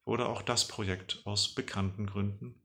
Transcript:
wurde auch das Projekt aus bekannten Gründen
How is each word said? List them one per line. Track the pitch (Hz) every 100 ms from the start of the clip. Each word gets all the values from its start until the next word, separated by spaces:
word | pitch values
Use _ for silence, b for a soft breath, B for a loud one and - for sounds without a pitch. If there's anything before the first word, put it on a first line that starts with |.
wurde | - 113 120
auch | 117
das | - 120 -
Projekt | - 98 92 - -
aus | - 101 - -
bekannten | - 101 95 98 101
Gründen | 101 101 101 120 -